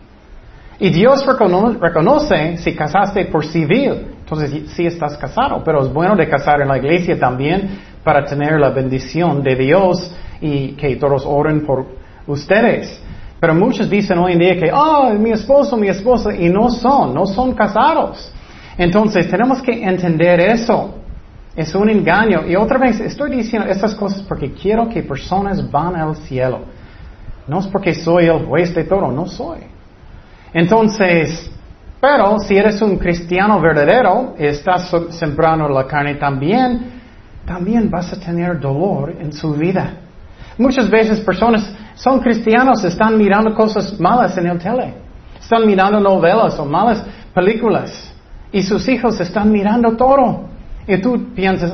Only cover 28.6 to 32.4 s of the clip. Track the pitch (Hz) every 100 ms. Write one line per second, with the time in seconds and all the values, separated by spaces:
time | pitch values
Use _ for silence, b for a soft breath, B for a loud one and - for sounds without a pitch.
28.6 | 175 165 156 196 151 127 190 - 294 330
29.6 | - - - - - B B B B 165
30.6 | 170 226 220 208 190 170 147 - - -
31.6 | - - - - 269 277 202 214